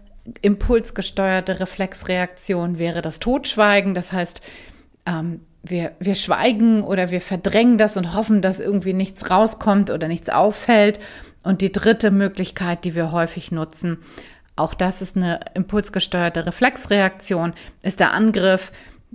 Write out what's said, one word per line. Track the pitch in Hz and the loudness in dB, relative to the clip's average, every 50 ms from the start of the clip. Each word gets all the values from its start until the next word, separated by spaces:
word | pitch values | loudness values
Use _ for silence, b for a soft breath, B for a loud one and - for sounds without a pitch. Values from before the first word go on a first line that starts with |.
| B B - - - 226 - - | B B -20 -20 -20 -20 -6 0
impulsgesteuerte | - 202 208 196 - - 247 226 233 - - - 185 - - - 190 190 190 185 185 190 185 - | 0 0 2 2 2 2 2 2 0 -2 -8 -8 -8 -6 -4 -2 0 0 0 0 -2 -4 -4 -4
Reflexreaktion | 190 180 - - 190 185 - - - - 180 180 180 180 - - - - 190 175 170 175 175 160 | -6 -6 -6 -6 -6 -6 -6 -8 -6 -4 -2 -2 -2 -4 -6 -8 -4 -4 -2 -2 -2 -4 -2 -2
wäre | 170 170 165 170 | -2 -4 -2 -4
das | 170 160 151 - | -6 -6 -6 -4
Totschweigen. | - 233 254 285 277 - - 220 214 208 202 202 185 196 | -2 -2 -2 0 -2 -2 2 4 4 4 4 4 2 0
Das | 185 180 180 - | -2 -4 -4 -4
heißt, | 185 185 175 - - - B B B B B B B B B B B _ - | -4 -4 -4 -4 -8 -14 B B B B B B B B B B B _ -6
ähm, | - 175 160 160 170 165 165 - _ _ _ - | -6 -4 -4 -4 -6 -8 -10 -14 _ _ _ -10
wir, | - 180 175 165 - - - | -6 -4 -4 -4 -4 -6 -4
wir | 180 202 190 | -2 -2 -2
schweigen | - - - - - 165 247 226 208 226 226 220 208 202 | 0 0 0 0 2 2 2 4 4 4 4 4 4 2
oder | - 196 185 180 175 | 0 0 0 0 0
wir | 180 180 | -2 -4
verdrängen | - - 196 175 - 190 - 214 233 247 240 208 | -4 -4 -4 -2 -2 2 4 4 6 6 6 6
das | 214 214 214 | 4 2 2
und | 196 175 170 165 | -2 -4 -2 -2
hoffen, | 202 220 214 214 202 | -2 2 2 2 4
dass | 175 190 190 196 | 4 2 0 -2
irgendwie | - - 202 196 180 190 | -2 -2 -2 0 0 -2
nichts | 185 190 190 190 - - - - | -2 -2 -2 -4 -6 -6 -2 2
rauskommt | 185 190 220 226 - - - 220 202 202 196 - | 4 4 4 2 0 -2 0 2 4 4 2 2
oder | - 156 165 | -2 -4 -4
nichts | 156 170 170 - - | -4 -6 -6 -4 0
auffällt. | - - 175 214 214 - - - 233 214 208 208 208 - B B B B B B B B | 2 2 4 2 2 0 0 4 4 6 6 4 2 -2 B B B B B B B B
Und | - - 190 175 | -2 -2 0 0
die | 196 185 | 0 0
dritte | - 202 196 214 226 220 220 208 | 0 2 4 2 4 4 4 4
Möglichkeit, | 196 196 202 196 196 - 185 - - - 180 175 175 170 - | 4 4 2 0 -2 -4 -8 -6 -6 -6 -4 -4 -4 -4 -4
die | 180 160 | -6 -4
wir | 170 165 160 | -4 -4 -2
häufig | 165 175 165 165 - 180 - - | 0 -2 -2 -2 -4 -8 -10 -6
nutzen, | 170 160 156 156 - - - 175 165 160 B B B B B B B B B B B | -6 -6 -6 -6 -8 -6 -6 -6 -6 -6 B B B B B B B B B B B
auch | - 156 - - | -4 -4 -2 -2
das | - 185 185 190 - | -2 -2 -2 -2 -4
ist | 190 - - | -6 -4 -2
eine | 190 180 170 170 - - - - | -2 0 0 -2 -4 -6 -8 -6
impulsgesteuerte | 190 180 - 208 208 202 - - 190 - - - 180 175 170 170 165 156 | -6 -4 -2 -2 -2 -2 -2 -2 -4 -2 -2 -2 -2 -2 -2 -2 -4 -4
Reflexreaktion, | 175 - - 247 262 262 - - - 202 202 190 190 190 - - - 190 170 165 170 170 B B B B B | -4 -2 0 0 0 0 -2 -2 0 2 2 2 2 -2 -4 -6 -4 -2 -2 -2 -4 -6 B B B B B
ist | - 190 - - | -6 -4 0 2
der | 180 - | 2 2
Angriff. | - 175 220 220 208 196 185 190 190 190 - - B B B B B B B - | 4 2 2 2 2 2 2 2 2 2 -2 -6 B B B B B B B -20